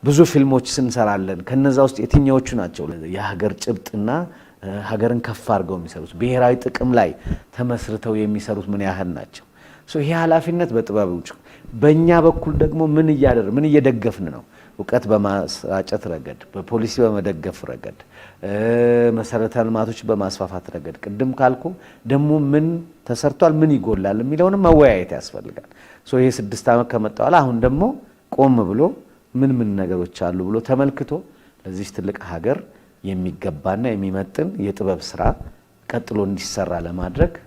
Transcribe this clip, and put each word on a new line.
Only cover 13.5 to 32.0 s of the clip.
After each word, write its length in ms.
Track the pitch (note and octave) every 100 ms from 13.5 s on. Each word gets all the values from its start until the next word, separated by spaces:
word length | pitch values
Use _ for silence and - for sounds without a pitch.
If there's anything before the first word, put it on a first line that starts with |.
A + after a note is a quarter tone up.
ምን 140 | A#2+ D3+
እየደገፍን 600 | D3 C3+ A#2 A2 G2+ F2
ነው? 140 | B1 - - -
እውቀት 300 | - G2 B2 G#2
በማስራጨት 960 | G#2+ G2+ G2 D2 - - F#2+ F#2 G#2 G2
ረገድ፣ 340 | D#2+ C2+ C2+ -
በፖሊሲ 480 | G2 F2 A#2 A2+ -
በመደገፍ 580 | A#2 G#2 F#2+ E2 F#2 -
ረገድ፣ 360 | - B1 - - - - - _
እ፣ 100 | F#2+ G#2 A2+ A#2+ A#2+ A#2+ A#2+
መሰረተ 420 | A2+ A2+ A#2 A2 B2
ልማቶች 380 | A2+ A2 A2 A2+
በማስፋፋት 640 | A2+ G#2+ F#2+ - F#2 F#2 -
ረገድ፣ 260 | E2+ D2+ D2+
ቅድም 320 | G#2 G2+ C3
ካልኩ 300 | C3 C3 B2+ E3 F3+ - - A2+
ደግሞ 240 | C#3 D3+ D#3 C#3+
ምን 200 | D3 D#3+ E3+ E3 _
ተሰርቷል፣ 500 | - A#2+ D3 C#3 E3+
ምን 180 | D#3 D#3
ይጎላል 460 | C#3 G2 G2+ G2 G#2
የሚለውንም 440 | B2 D3+ F#3 G3+
መወያየት 480 | F3+ D#3+ C#3 G2+ F2
ያስፈልጋል። 580 | C2 - G#1 G1+ - - - - - -
ሶ 60 |
ይሄ 140 | B2+ B2+
ስድስት 340 | A#2+ G#2 G#2+ -
ዓመት 200 | A#2+ A#2+
ከመጣ 280 | A#2 G#2+ -
በኋላ 200 | C3+ E3+
አሁን 180 | C3 A#2
ደግሞ 260 | B2 C#3 G#3+ C#4+ - _ _
ቆም 260 | - C3+ B2
ብሎ 180 | F#2 G#2 E3 F3+ - _ _
ምን 180 | B2+ C3+
ምን 160 | B2+ A2
ነገሮች 440 | G2 F2+ F2+ F2 -
አሉ 180 | F2 F2+
ብሎ 140 | F#2 A2
ተመልክቶ 500 | A#2 C3 C#3 C#3 - D3+ - _ _ _
ለዚች 300 | F#2+ F#2 G2
ትልቅ 260 | -